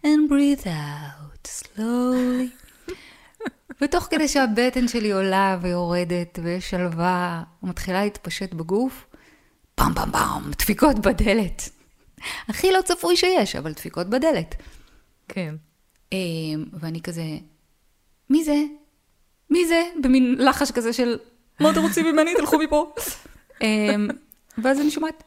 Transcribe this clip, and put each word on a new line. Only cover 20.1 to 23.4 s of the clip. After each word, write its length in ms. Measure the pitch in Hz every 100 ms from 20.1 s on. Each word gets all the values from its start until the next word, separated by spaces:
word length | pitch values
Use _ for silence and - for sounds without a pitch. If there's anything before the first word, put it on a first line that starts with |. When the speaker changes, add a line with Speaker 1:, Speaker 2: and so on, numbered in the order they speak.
| 262 254 262
Speaker 1:
לחש 320 | 262 - 285
כזה 220 | - 226
של, 240 | 233 240 226 - _ _ _
"מה 120 | 294
אתם 100 | 320
רוצים 240 | 320 - 330
ממני? 280 | 311 320 359
תלכו 220 | 302 311
מפה." 340 | 302 294 330 - - - - -